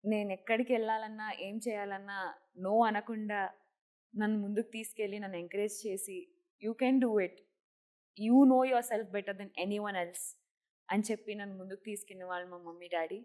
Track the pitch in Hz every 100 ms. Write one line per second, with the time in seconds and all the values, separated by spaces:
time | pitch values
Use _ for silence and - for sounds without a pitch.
0 | 202 214 202 190 - 226 240 240 220 220
1 | 220 220 214 - 190 220 240 208 202 196
2 | 202 196 180 - _ - 190 214 226 208
3 | 208 220 214 208 190 - _ _ _ _
4 | _ 202 214 214 202 208 220 220 220 -
5 | 208 208 196 180 175 196 208 208 220 190
6 | - 185 - _ _ _ 214 226 254 262
7 | 247 214 180 - _ _ _ _ _ _
8 | _ - 220 254 269 254 262 247 240 220
9 | 202 202 202 196 202 - 180 208 208 196
10 | 175 180 - - _ _ _ _ - 202
11 | 208 214 - 208 202 190 185 196 220 202
12 | - 190 180 180 180 180 170 170 175 170
13 | 165 196